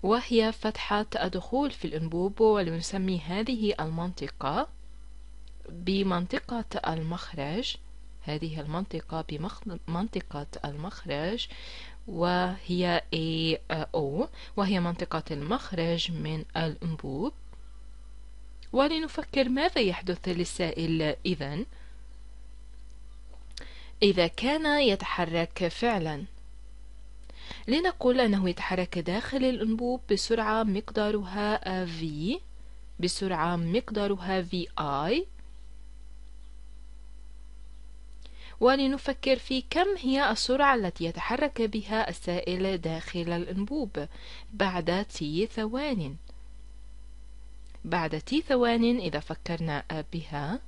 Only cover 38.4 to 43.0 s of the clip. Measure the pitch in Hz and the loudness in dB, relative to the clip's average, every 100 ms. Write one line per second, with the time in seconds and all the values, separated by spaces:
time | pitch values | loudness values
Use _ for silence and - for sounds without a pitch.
38.4 | - - 240 269 269 277 - 269 - 254 | -14 4 6 8 4 2 -2 0 4 4
39.4 | - 262 - 311 370 392 254 269 277 220 | 4 -2 0 2 4 2 2 4 4 2
40.4 | - 262 285 254 190 - 165 170 - 254 | 2 6 6 6 2 0 -2 -2 -2 2
41.4 | 294 - 226 214 202 220 - 170 - 175 | 2 2 0 0 0 0 0 -2 -2 -2
42.4 | - 180 190 190 165 160 | 0 2 2 2 0 -2